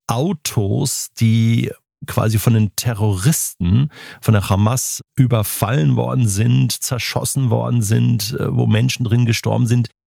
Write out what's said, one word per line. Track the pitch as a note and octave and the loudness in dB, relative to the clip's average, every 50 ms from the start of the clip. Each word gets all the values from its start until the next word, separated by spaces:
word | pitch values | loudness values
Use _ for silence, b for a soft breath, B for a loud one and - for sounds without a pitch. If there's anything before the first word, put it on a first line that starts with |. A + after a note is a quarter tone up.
| _ | _
Autos, | - A2+ A#2 C#3+ F3+ G3+ - - - - - G2+ G2 G#2+ - - A2+ - - - - _ - | -6 -4 -2 -2 -2 -4 -4 -6 -4 -2 -2 -2 0 0 -2 -2 -2 -4 -6 -8 -12 _ 0
die | A#2 A2+ A2+ A2+ A2+ A2+ A#2 A#2 B2 - - - _ _ _ _ - | 2 2 4 4 4 2 2 2 0 -2 -6 -12 _ _ _ _ -14
quasi | - - - - A2 G#2+ G#2+ | -4 -2 0 0 2 0 2
von | - B2 A#2 | 2 2 4
den | A2+ A2 G2 - | 4 2 0 -2
Terroristen, | - - B2 A#2 G2+ A2 G#2+ G2+ F2+ F#2 C#3 E3 - - - - _ F2 E2+ G2 A#2+ C#3 D3+ B B B B B B | -4 -4 -4 -2 0 0 0 0 2 0 0 0 0 -2 -6 -6 _ 0 2 2 2 2 0 B B B B B B
von | - - G#2+ | 0 2 2
der | G#2 F#2+ - | 2 2 2
Hamas | G2+ F#2+ G#2 G#2+ B2+ C3 - - - - - _ _ | 2 2 2 2 0 -2 -4 -6 -8 -10 -14 _ _
überfallen | - C3 A#2+ A#2+ A2 G2+ - - - - G2+ A#2+ D3 D#3 D3 B1+ | 2 2 2 4 0 0 -2 -2 -2 -2 0 0 0 2 2 2
worden | - - - B1+ C3 B2 | 0 0 0 0 0 0
sind, | G#2 F#2+ G2 A2 A#2+ B2 C3 C3 A#2+ - | 0 0 0 2 2 2 2 2 0 -2
zerschossen | - - - C3 A#2 - - - - - - - C#3 C3+ A#2+ | -4 -6 -6 -6 -6 -6 -4 -4 -4 -4 -4 -2 -2 0 0
worden | A2+ A#2 A#2 A#2+ B2 A#2+ G#2+ | 0 0 0 0 0 0 0
sind, | G2 A2+ A#2+ A#2+ B2 A#2+ A2+ - - C3 | 2 0 2 2 2 0 0 -2 -4 -4
äh, | - - - - | -4 -4 -2 0
wo | B2 B2 | 0 2
Menschen | A2+ A2 G#2+ A#2 B2+ - - B2+ | 2 2 2 2 0 -2 -2 -2
drin | A2 A2+ A#2+ A#2+ | 0 2 2 2
gestorben | A2+ A2+ - - A#2 G#2+ A2 B2 | 2 0 -2 -2 -2 -2 0 0
sind. | A2+ A#2+ B2 A#2 - - _ _ | 2 2 0 0 -2 -6 _ _